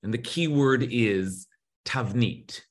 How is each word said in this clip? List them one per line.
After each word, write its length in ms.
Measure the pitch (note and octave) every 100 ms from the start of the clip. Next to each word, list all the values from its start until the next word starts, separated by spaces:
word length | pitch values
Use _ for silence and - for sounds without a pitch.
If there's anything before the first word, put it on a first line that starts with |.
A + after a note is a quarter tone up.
And 100 | G#2+
the 60 | A#2
key 300 | B2 - E3
word 340 | C#3+ C#3 C3
is 640 | B2 A#2+ A2 G2 F#2+ F#2 - _ _ _
tavnit 760 | - C3+ A2 G#2+ A2+ - - - -